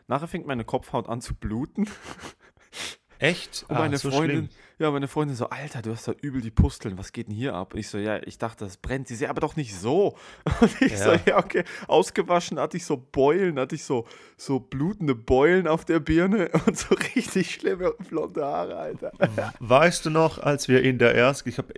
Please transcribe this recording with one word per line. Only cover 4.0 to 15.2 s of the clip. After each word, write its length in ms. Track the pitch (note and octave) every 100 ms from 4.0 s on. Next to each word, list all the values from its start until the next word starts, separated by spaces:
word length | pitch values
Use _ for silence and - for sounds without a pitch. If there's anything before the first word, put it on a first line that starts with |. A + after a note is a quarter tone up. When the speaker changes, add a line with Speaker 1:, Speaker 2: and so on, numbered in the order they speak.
| C#3
Speaker 1:
Freundin, 320 | C3+ D#3+ C#3+
Speaker 2:
schlimm. 80 | G2 - - -
Speaker 1:
ja, 120 | D3+
meine 160 | C#3+ C#3
Freundin 300 | D3+ D3 A#2+
so, 120 | A#2+
"Alter, 320 | B2 D3 B2
du 100 | A2
hast 160 | A2+ -
da 60 | -
übel 200 | C#3+ C3
die 100 | A2+
Pusteln, 460 | - C#3+ - A2+ F#2
was 160 | F#2
geht 140 | A#2+ A2
denn 80 | G#2+
hier 180 | C3
ab?" 200 | F2+ F#2+
Ich 140 | G#2+ G#2
so, 100 | G#2
"Ja, 240 | G#2+ G#2
ich 160 | - -
dachte, 280 | A#2 - G2+
das 100 | F#2+
brennt." 300 | A#2 C3+ B2+
Sie 80 | A2+
so, 80 |
"Ja, 60 | C3
aber 100 | C#3+
doch 160 | D#3 D#3+
nicht 180 | B2 F#2+
so." 420 | G#2+ E3 F#3 - - - -
<laughs> 140 | -
Und 200 | G#3+ -
ich 180 | C4 G2+
so, 120 | -
Speaker 2:
Ja. 80 | E3+ -
Speaker 1:
"Ja, 120 | -
okay." 260 | - G3 E3+ - -
Ausgewaschen 720 | D3+ F#3 - E3+ F3 F3 D3+
hatte 160 | D3 F3
ich 100 | -
so 120 | C#3
Beulen, 600 | B2+ C#3+ C3+ F3 F#3 C#3
hatte 160 | C3 D#3
ich 100 | -
so, 200 | B2+ A2+ - - _
so 240 | - C3+
blutende 560 | - C3+ D#3+ G#3+ D3+
Beulen 520 | A#2